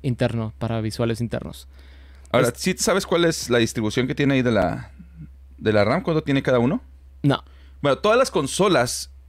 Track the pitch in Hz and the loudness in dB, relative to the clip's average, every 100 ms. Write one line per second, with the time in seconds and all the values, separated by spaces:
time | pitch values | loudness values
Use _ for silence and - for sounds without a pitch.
0 | 135 117 123 117 110 - 113 113 110 - | -6 -2 -2 -2 -6 -6 -6 -4 -4 -2
1 | 117 110 117 120 73 - - - - - | -2 -2 -6 -6 -10 -14 -20 -20 -20 -20
2 | - - - 120 123 - 190 180 - 185 | -20 -20 -2 0 0 0 -4 0 0 0
3 | - 170 170 151 - 120 113 - 107 123 | 0 2 2 0 0 2 2 0 -2 -2
4 | 131 151 139 135 123 107 90 123 - - | -2 0 0 2 2 2 0 -4 -10 -20
5 | - - - - - - 110 104 101 160 | -20 -20 -20 -20 -20 -4 0 2 2 0
6 | 180 160 139 139 139 127 123 208 - - | -2 -2 0 0 2 2 2 0 -6 -20
7 | - - 139 - - - - - 143 131 | -20 -2 0 0 -4 -20 -20 -4 0 2
8 | 208 240 254 175 139 - 202 143 123 - | 4 4 2 0 -2 0 2 4 2 -4
9 | - - | -12 -18